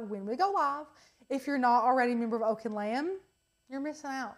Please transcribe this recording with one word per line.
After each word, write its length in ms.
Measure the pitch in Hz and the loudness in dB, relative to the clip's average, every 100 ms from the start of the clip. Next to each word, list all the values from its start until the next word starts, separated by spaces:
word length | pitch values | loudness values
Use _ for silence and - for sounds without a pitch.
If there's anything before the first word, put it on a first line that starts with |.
| 214 | -4
when 160 | 202 202 | -6 -4
we 100 | 254 | 0
go 140 | 392 | 2
live. 340 | 392 285 285 302 - - _ - | 2 0 -2 -10 -18 -20 _ -6
If 160 | 277 277 | -4 -2
you're 100 | 277 | 2
not 260 | 247 240 | 4 6
already 280 | 233 262 247 | 4 4 4
a 40 | 240 | 2
member 200 | 233 226 | 0 0
of 60 | |
Oak 240 | 220 214 226 | 0 0 -2
and 80 | |
Lamb, 440 | 214 208 247 320 381 _ _ _ _ - | -4 -2 -2 -4 -6 _ _ _ _ -12
you're 100 | 269 | -8
missing 300 | 294 302 285 | -8 -8 -8
out. 240 | 269 226 | -8 -8